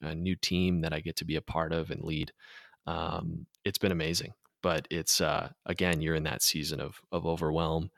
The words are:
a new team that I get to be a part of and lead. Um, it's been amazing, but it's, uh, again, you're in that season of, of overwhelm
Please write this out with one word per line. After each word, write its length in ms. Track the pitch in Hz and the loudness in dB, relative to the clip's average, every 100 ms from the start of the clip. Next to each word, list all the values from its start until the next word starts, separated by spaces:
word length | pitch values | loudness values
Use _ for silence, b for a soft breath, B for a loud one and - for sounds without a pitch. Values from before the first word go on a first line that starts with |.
a 140 | 78 | -8
new 220 | 80 92 90 | -4 -2 0
team 440 | - 90 92 87 | 0 2 4 2
that 100 | 80 | 0
I 80 | 78 | -2
get 160 | 80 - | -4 -6
to 80 | |
be 120 | 85 78 | -2 -4
a 60 | |
part 300 | - 80 80 | 0 -2 0
of 180 | 82 78 | 0 -2
and 120 | - | -6
lead. 300 | - 78 - _ B B B B 82 | -4 -4 -4 _ B B B B -4
Um, 600 | 82 82 82 82 82 - - | -2 -2 -4 -6 -8 -12 -6
it's 140 | 101 - | -2 2
been 140 | 101 | 2
amazing, 420 | 85 80 85 92 - _ _ | 2 2 0 -4 -14 _ _
but 240 | 90 78 - | 0 0 0
it's, 300 | 85 78 - | -2 2 4
uh, 320 | 78 73 - - - | 4 2 -2 -10 -4
again, 340 | 90 90 80 | 2 2 4
you're 140 | 80 | 2
in 100 | 80 | 2
that 180 | 76 - | 0 2
season 380 | - 78 76 76 | 2 2 -2 -4
of, 200 | 71 - - | -6 -8 -6
of 160 | 87 82 | -2 0
overwhelm 640 | 82 78 80 80 80 90 | 0 2 2 2 2 -2